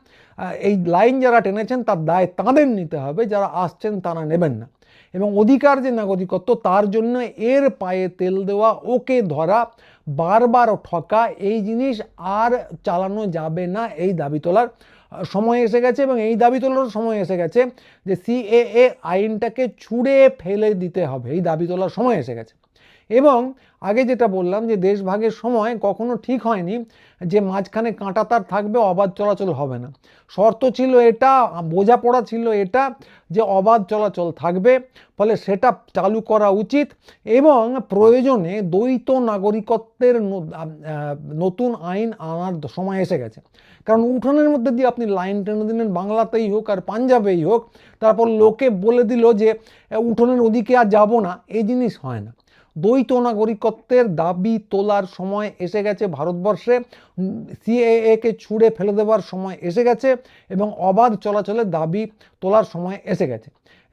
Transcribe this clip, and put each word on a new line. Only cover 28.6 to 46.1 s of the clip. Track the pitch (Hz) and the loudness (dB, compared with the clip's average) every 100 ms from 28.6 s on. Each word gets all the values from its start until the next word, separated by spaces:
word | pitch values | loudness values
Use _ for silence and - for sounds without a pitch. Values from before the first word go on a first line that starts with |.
| 208 240 | -2 0
অবাধ | 202 180 202 | 2 2 -2
চলাচল | 190 208 196 196 | -2 -2 -2 -4
হবে | 135 139 123 | -4 -6 -8
না। | 123 135 _ _ _ | -12 -18 _ _ _
শর্ত | - 220 - 262 | 0 2 2 0
ছিল | - 262 247 | 0 2 6
এটা, | 233 226 262 269 220 | 6 4 4 4 2
বোঝাপড়া | 165 160 170 202 247 240 247 | -2 -4 0 4 4 4 0
ছিল | - 226 233 | 0 -4 -2
এটা | 208 190 247 269 - - _ - | 0 0 0 -2 -6 -18 _ -4
যে | 170 | -2
অবাধ | 208 196 196 226 185 | 2 2 4 4 2
চলাচল | 214 208 180 170 | -2 -2 -2 -4
থাকবে, | - 160 180 220 254 254 _ _ - | -4 -4 2 4 4 0 _ _ -2
ফলে | 208 214 | 0 0
সেটা | - 196 254 190 _ | -2 0 0 0 _
চালু | 190 175 220 | -2 -2 -2
করা | 220 214 208 | 0 2 4
উচিত। | 196 220 277 294 _ - _ 208 | 2 0 0 -2 _ -20 _ 0
এবং | 240 311 262 226 254 - | 4 6 6 2 -4 -2
প্রয়োজনে | 196 220 247 254 247 170 208 | 4 6 6 4 0 -2 -4
দ্বৈত | 180 180 247 254 - | -2 0 0 -2 0
নাগরিকত্বের | 262 240 202 202 214 214 226 220 - 247 240 | 0 0 0 -2 -2 -2 -4 -4 0 2 2
ন-, | 202 190 156 | 0 -6 -8
আ, | 160 160 | -12 -14
আ, | 151 151 151 147 147 | -14 -12 -8 -8 -10
নতুন | 147 151 185 180 247 226 | -10 -4 -4 -2 -4 -4
আইন | 170 190 226 214 | -6 -4 -4 -6
আনার | 165 165 185 170 | -10 -8 -6 -8
দ-, | 143 | -10
সময় | - 190 190 | -8 -6 -4
এসে | 175 165 | -2 -4
গেছে। | 113 - _ _ _ _ - | -6 -14 _ _ _ _ 0
কারণ | 226 | 2
উঠোনের | 233 254 247 294 302 | 2 0 0 2 2
মধ্যে | 294 233 | 2 0
দিয়ে | 240 254 | 0 0
আপনি | 240 226 | 0 -2
লাইন | 190 185 202 | -2 -2 -4
টেনে | 196 214 214 | -4 -4 -4
দিলেন, | 226 226 | -2 -2
বাংলাতেই | 180 196 | -4 -2